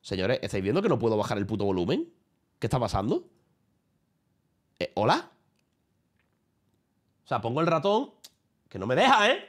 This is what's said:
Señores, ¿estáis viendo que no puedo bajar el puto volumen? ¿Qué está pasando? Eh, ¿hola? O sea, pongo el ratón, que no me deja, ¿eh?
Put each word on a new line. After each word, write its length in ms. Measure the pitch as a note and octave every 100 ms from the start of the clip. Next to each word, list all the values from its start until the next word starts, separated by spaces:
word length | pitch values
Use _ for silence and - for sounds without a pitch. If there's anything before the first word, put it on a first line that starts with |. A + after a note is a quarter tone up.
Señores, 400 | - F#2+ F#2 C3
¿estáis 200 | - G#2
viendo 200 | F#2+ C#3
que 60 | G2+
no 100 | B2
puedo 180 | A2+ G#2+
bajar 220 | G2+ G#2+
el 80 | G2+
puto 180 | G#2+
volumen? 480 | G2+ F#2 F2 G3 E4+ _ _ _ _ _
¿Qué 80 | A2+
está 140 | C3
pasando? 480 | A2+ G#2 G#2 C#4 - _ _ _ _ _ _ _ _ _ _ _ _ _ _ _
Eh, 140 | -
¿hola? 360 | - G#2+ B3+ - _ _ _ _ _ _ _ _ _ _ _ _ _ _ _ _ _ _ _
O 40 | -
sea, 120 | B2
pongo 200 | A#2 C3
el 60 | E3
ratón, 440 | E3 F3+ G#3+ C#4+ _ - _ _ _ _
que 100 | G2+
no 80 | G2
me 100 | C3
deja, 340 | B3+ B3 G#3
¿eh? 140 | F#4